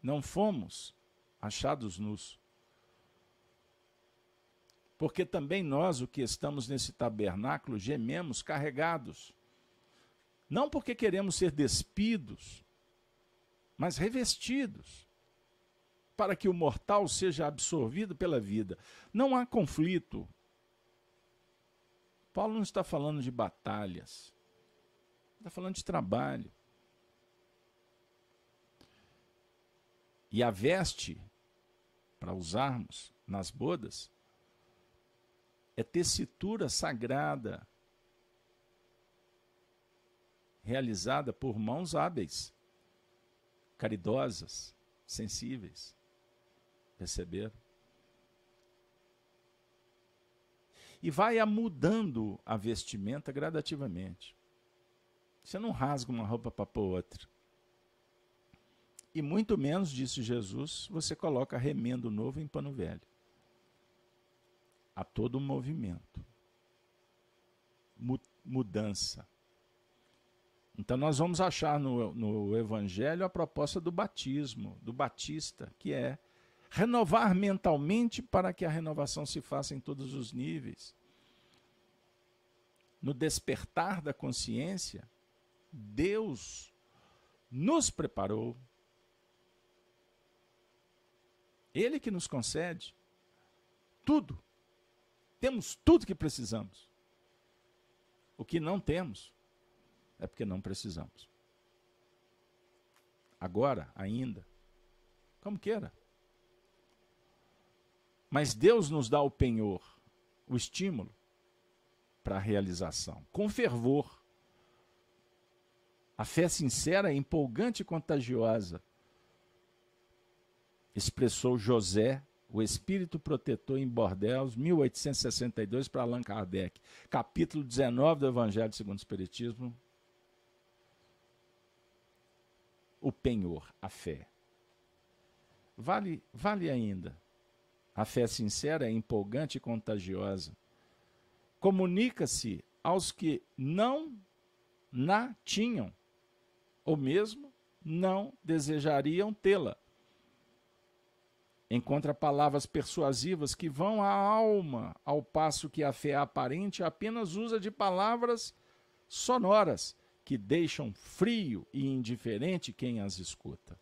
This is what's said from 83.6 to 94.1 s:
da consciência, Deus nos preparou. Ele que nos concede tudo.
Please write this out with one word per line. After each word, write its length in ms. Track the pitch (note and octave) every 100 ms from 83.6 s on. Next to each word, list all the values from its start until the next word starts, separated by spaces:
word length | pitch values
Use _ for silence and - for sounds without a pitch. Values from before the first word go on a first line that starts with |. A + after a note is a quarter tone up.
| - - F3 F#3+
da 120 | D3+
consciência, 960 | C#3 C#3+ B2 - A2+ D#3+ F#3+ - G2 - _ _ _ _ _ _
Deus 1000 | C#3 G#2 G#2+ F3 G#3+ A3 B2 - - - _ _ _ _ _ _ _ _
nos 400 | B2 F3+ E4 -
preparou. 640 | - D3+ - G2 G#2+ A2+ A#2+ B2+ _ _ _ _ _ _ _ _ _ _ _ _ _ _ _ _ _ _ _ _ _ _ _ _ _ _ _ _ _ _
Ele 260 | - A3+ D4+
que 120 | -
nos 160 | F#3 -
concede 680 | C3+ A2+ D3+ F3 E3+ - _ _ _ _ _ _ _ _ _ _ _
tudo. 320 | -